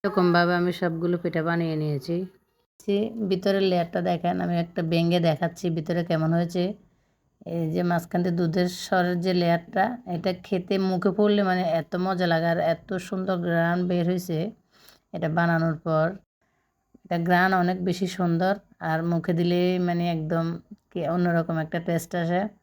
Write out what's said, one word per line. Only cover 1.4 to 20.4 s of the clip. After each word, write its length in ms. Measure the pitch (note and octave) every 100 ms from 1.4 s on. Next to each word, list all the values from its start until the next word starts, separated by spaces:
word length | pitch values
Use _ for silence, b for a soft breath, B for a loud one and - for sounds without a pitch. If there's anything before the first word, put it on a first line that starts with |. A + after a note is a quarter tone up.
| D#3+
বানিয়ে 280 | E3+ E3 D#3
নিয়েছি। 340 | D3+ C#3+ - E3+ F#3 _ _ _ _ _ - G3+ A3 A3+ G3+
ভিতরের 360 | F#3+ G3 G3 G3
লেয়ারটা 300 | F3+ E3+ F3+ F3+
দেখেন, 240 | E3+ F3 F3+
আমি 100 | F3 E3+
একটা 160 | E3+ - D#3+
ভেঙে 280 | E3+ E3+ F3 E3
দেখাচ্ছি 360 | D3+ E3+ - F3+ E3
ভিতরে 260 | D#3 F3 E3+
কেমন 200 | D#3+ D#3+ E3+
হয়েছে। 260 | E3+ F3 F3+ G#3 _ _ _ _ _ _ -
এই 180 | E3+ D#3+
যে 80 | F3 F3
মাঝখান 300 | E3+ E3+ F3
দিয়ে 140 | F3+ F3
দুধের 280 | E3+ F3+ F3+ F3+ -
সরের 300 | F#3 F3 F3+
যে 80 | F#3
লেয়ারটা, 500 | F3+ E3+ E3+ E3+ - G#3 B3 -
এটা 160 | F3 F#3+ F3+ -
খেতে 280 | F#3 F#3 G3 F#3+
মুখে 200 | F#3 G3 F#3+
পড়লে 240 | G#3 G#3
মানে 200 | G3 F3+ F3+ E3
এত 120 | D#3 F3+
মজা 220 | F#3 F3+ F3
লাগে 220 | E3 E3+
আর 80 | E3+ D#3+
এত 160 | D#3+ - F#3 F#3
সুন্দর 280 | F#3+ F#3 F#3 E3+
ঘ্রাণ 320 | E3+ E3 F3 F3+
বের 160 | F3 E3+
হয়েছে 280 | F3+ F3+ D#3+ G3 - b b b b b
এটা 160 | F3 D#3+ E3
বানানোর 400 | E3+ E3 E3 D#3+ E3+
পর। 200 | D#3 E3 G3 _ _ _ _ _ _ _ -
এটা 120 | - E3+ E3+
ঘ্রাণ 220 | F3 F#3 F#3+
অনেক 160 | F3+ F#3 F3+
বেশি 180 | F3 F#3 -
সুন্দর, 360 | F3 E3+ F#3 G3+ _ _ E3
আর 80 | D#3+ E3+
মুখে 220 | E3+ E3 E3+
দিলেই 340 | F3 F3 F3+ F#3
মানে 260 | F3 F3 F3 E3
একদম 300 | D#3 E3